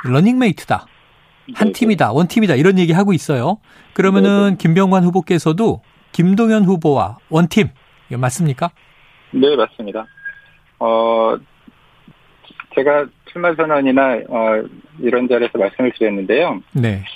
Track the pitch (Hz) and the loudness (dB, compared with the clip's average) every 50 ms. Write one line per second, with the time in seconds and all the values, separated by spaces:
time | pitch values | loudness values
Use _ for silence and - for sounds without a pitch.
0 | - 127 127 139 180 226 254 254 254 208 151 - - - - 90 - - _ _ | -4 0 2 2 4 4 2 2 2 0 -2 -2 -4 -4 -4 -4 -6 -10 _ _
1 | _ _ _ _ _ _ _ _ _ - 247 - 214 214 190 - 233 220 208 151 | _ _ _ _ _ _ _ _ _ -14 -6 -2 -2 -2 -2 0 0 0 2 2
2 | 135 110 110 147 180 170 - 233 220 185 147 123 156 190 196 185 180 160 160 180 | 0 0 0 0 0 0 0 0 2 2 2 2 4 4 4 2 2 2 2 2
3 | 202 202 185 147 - - 147 123 117 156 202 - _ _ - - - _ - - | 2 2 0 0 -2 -2 -2 -2 -2 -2 -4 -6 _ _ -20 -20 -20 _ -2 0
4 | 180 190 190 196 196 196 202 202 202 202 190 - - 165 165 190 196 185 190 185 | 0 2 4 4 4 4 4 2 2 2 0 0 0 2 2 2 2 2 2 2
5 | 175 180 175 190 - - 185 160 - 160 156 180 226 196 107 - - _ _ _ | 2 2 2 0 0 0 -2 0 0 0 0 0 0 -2 -2 -4 -8 _ _ _
6 | _ _ - - 170 185 196 208 233 220 220 220 202 175 196 170 160 156 139 123 | _ _ -2 0 2 2 4 2 2 2 2 2 2 2 2 2 0 0 0 0
7 | 92 95 113 - _ - 156 160 175 160 - 220 180 - - _ _ _ _ _ | 0 -4 -6 -12 _ -4 0 0 0 2 2 0 0 0 -2 _ _ _ _ _
8 | _ - 127 120 131 123 - - 175 151 131 - 175 170 - _ _ _ _ _ | _ -12 -6 -4 -4 -4 -2 -2 -2 -2 -2 -2 -6 -6 -6 _ _ _ _ _
9 | _ _ _ _ _ _ - - 135 143 151 127 110 - _ - 113 101 95 110 | _ _ _ _ _ _ -2 0 2 2 2 2 0 -2 _ -8 -12 -10 -10 -10
10 | 110 - _ - - - - - - _ _ _ _ _ _ - 117 113 113 113 | -12 -14 _ -18 -16 -16 -16 -18 -20 _ _ _ _ _ _ -6 -2 0 0 0
11 | 113 117 113 113 113 113 117 - - _ _ _ _ - - _ _ _ _ _ | 0 0 0 0 0 0 -2 -4 -8 _ _ _ _ -20 -20 _ _ _ _ _
12 | _ - - _ _ _ _ _ _ - - - - _ - 139 135 147 147 147 | _ -20 -20 _ _ _ _ _ _ -20 -20 -20 -20 _ -6 -4 -2 0 0 0
13 | 143 127 _ _ _ - - 175 175 175 160 151 160 156 151 143 139 135 127 135 | -2 -6 _ _ _ -18 -10 -6 -4 -2 -2 -2 -2 -2 0 0 0 2 2 2
14 | 135 131 123 110 - - - 113 113 110 110 110 107 - - - - _ - - | 2 0 0 -4 -6 -6 -4 -2 0 0 0 -2 -4 -6 -12 -20 -20 _ -12 -6
15 | 127 120 123 123 127 120 123 120 120 113 - 113 98 101 - - 127 123 - - | -2 0 0 0 0 0 0 0 0 -2 -2 -2 -2 -2 -2 -2 -4 -4 -2 -2
16 | 113 107 101 98 95 92 107 135 175 165 127 95 - _ - 147 117 113 101 95 | -2 -2 -2 -2 -4 -2 0 0 0 -2 -4 -8 -10 _ -4 -2 -2 -2 -2 -4
17 | 95 - - | -8 -12 -18